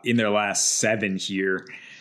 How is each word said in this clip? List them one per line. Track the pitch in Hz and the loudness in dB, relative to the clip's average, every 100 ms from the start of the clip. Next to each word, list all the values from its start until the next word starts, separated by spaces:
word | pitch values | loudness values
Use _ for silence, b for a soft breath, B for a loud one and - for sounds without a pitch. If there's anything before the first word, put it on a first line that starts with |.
in | 123 117 | 0 2
their | 110 | 4
last | 104 101 95 - - | 2 2 0 0 2
seven | 110 110 101 95 | 2 2 0 -2
here. | - 98 95 92 - B B B | -2 -2 0 0 -4 B B B